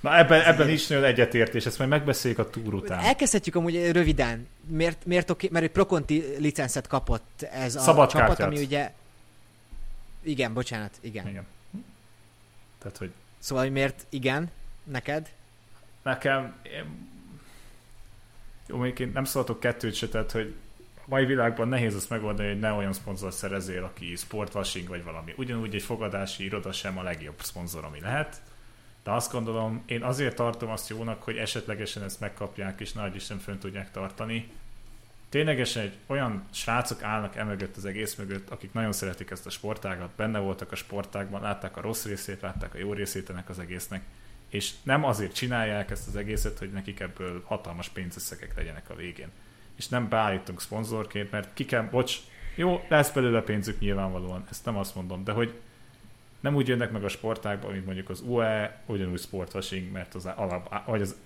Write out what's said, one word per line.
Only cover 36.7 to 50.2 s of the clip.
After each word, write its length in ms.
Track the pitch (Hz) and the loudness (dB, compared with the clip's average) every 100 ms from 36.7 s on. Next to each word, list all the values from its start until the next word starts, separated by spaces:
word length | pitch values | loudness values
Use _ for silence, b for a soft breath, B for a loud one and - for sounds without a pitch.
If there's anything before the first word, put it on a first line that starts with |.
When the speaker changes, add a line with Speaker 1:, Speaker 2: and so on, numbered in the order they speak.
| 117 117 113 | 0 0 -4
Speaker 1:
állnak 320 | 107 110 101 113 | -2 -2 -2 -4
emögött 420 | 107 98 95 - | -4 -4 -6 -6
az 80 | 101 | -8
egész 300 | 98 107 - | -6 -6 -6
mögött, 340 | 98 98 98 | -8 -8 -8
akik 240 | - 98 | -14 -6
nagyon 180 | - 110 | -2 0
szeretik 380 | 101 95 87 - | 0 -4 -6 -10
ezt 160 | 92 - | -10 -10
a 40 | |
sportágat, 600 | - 101 104 98 90 87 - | -8 -6 -6 -6 -6 -8 -4
benne 240 | 107 107 | -2 0
voltak 320 | 98 95 92 | 0 -2 -6
a 40 | 95 | -10
sportágban, 640 | - 101 98 101 98 98 | -6 -6 -6 -6 -6 -6
látták 360 | 104 101 95 - | -4 -6 -6 -6
a 40 | |
rossz 240 | 107 110 107 | -6 -4 -6
részét, 360 | 101 - 95 | -8 -8 -8
látták 320 | 95 87 - | -8 -6 -8
a 40 | - | -6
jó 160 | 98 | -6
részét 360 | 101 98 95 - | -4 -4 -6 -8
ennek 200 | 90 90 | -10 -10
az 100 | 90 | -10
egésznek, 420 | 87 90 - 95 - b b b b | -8 -8 -8 -8 -10 b b b b
és 220 | 104 - - | -6 -4 -6
nem 200 | - 139 | 2 4
azért 300 | 143 107 98 | 4 2 0
csinálják 580 | - 123 120 110 104 95 | -2 -2 0 0 0 -2
ezt 160 | 98 - | -6 -6
az 80 | 104 | -6
egészet, 420 | 104 107 110 104 | -2 0 0 -2
hogy 140 | 98 | -8
nekik 280 | 98 98 98 | -8 -8 -8
ebből 440 | 92 - 92 90 - | -8 -6 -8 -8 -6
hatalmas 440 | 107 - 85 87 | -6 -6 -10 -8
pénzösszegek 640 | - 90 87 - - - - | -6 -8 -8 -10 -10 -8 -6
legyenek 340 | 80 76 - | -6 -8 -12
a 60 | 82 | -12
végén. 340 | 87 82 69 - b b b b | -10 -10 -14 -16 b b b b
És 120 | - | -4
nem 220 | 123 113 | -2 2
beállítunk 520 | 113 | 2